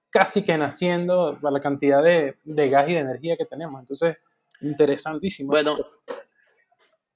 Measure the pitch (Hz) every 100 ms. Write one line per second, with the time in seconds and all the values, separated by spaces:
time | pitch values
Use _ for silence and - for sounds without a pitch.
0 | _ 196 190 208 196 160 143 - 180 175
1 | 175 180 160 143 147 139 143 139 143 139
2 | 165 170 139 - 151 151 143 139 147 170
3 | 135 123 160 160 156 135 165 135 127 139
4 | 165 156 _ _ _ _ 143 147 147 139
5 | 156 151 190 - 139 151 151 143 - _
6 | - - - _ _ _ _ _ _ _
7 | _